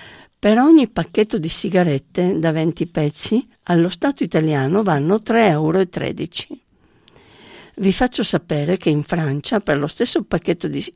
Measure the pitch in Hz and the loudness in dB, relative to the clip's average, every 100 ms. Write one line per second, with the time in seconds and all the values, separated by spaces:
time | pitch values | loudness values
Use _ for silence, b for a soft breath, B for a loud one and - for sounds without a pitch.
0 | B B B _ 208 220 285 320 233 - | B B B _ 2 4 6 6 6 -2
1 | 160 - 214 220 156 - 208 180 175 139 | -2 0 0 0 -4 -6 0 2 2 0
2 | - - 180 196 165 160 160 160 170 - | -4 -2 0 0 0 0 -2 -2 -4 -2
3 | 147 - - 220 - _ - 175 175 - | -2 -4 -2 -2 -4 _ 0 2 2 0
4 | 277 277 196 160 156 143 135 196 202 147 | -4 -2 -2 0 0 0 0 0 0 0
5 | 151 214 214 226 - 151 156 175 180 - | 0 0 0 2 2 2 0 0 0 -4
6 | - - - - - - _ _ B B | -6 -6 -8 -10 -12 -16 _ _ B B
7 | B B B B B B B - 196 190 | B B B B B B B -4 0 0
8 | 254 - 214 - - 147 147 185 - 147 | -2 -2 -2 -4 -2 -4 -2 -2 0 0
9 | 147 170 151 143 - 214 - 147 143 - | 0 -2 -2 -4 -4 -4 -2 -2 -2 -4
10 | 233 339 - 156 - 165 151 143 - | -2 -2 -2 -4 -2 -4 -4 -6 -8